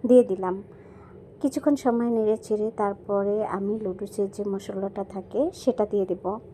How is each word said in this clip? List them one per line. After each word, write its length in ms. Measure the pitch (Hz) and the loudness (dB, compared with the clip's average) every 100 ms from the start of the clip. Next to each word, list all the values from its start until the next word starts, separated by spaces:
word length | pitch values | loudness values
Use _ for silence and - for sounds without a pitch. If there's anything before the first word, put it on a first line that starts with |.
| 240 | 10
দিয়ে 160 | 247 208 | 8 8
দিলাম। 260 | 190 185 190 - - - - - - - - | 0 -4 -6 -10 -20 -20 -20 -20 -20 -20 -6
কিছুক্ষণ 340 | 285 277 294 285 | -4 0 0 2
সময় 360 | 262 233 240 226 | 2 0 2 2
নেড়ে 220 | 214 214 - | 2 0 0
চেড়ে 220 | 214 214 226 | -2 -2 -2
তারপরে 540 | 208 196 - 202 196 208 214 196 | -2 -2 -2 0 0 0 -2 -2
আমি 180 | 196 220 | -2 -2
লুডুসের 440 | 208 185 202 - 196 196 | -4 -6 -8 -2 -4 -2
যে 80 | 202 | -4
মশলাটা 520 | 196 196 196 196 196 196 | -4 -6 -6 -4 -4 -8
থাকে, 280 | 196 180 208 311 - | -8 -6 -2 -2 0
সেটা 220 | - - 208 | 0 2 2
দিয়ে 140 | 208 190 | 2 0
দেব। 140 | 180 180 214 - | -2 -4 -6 -8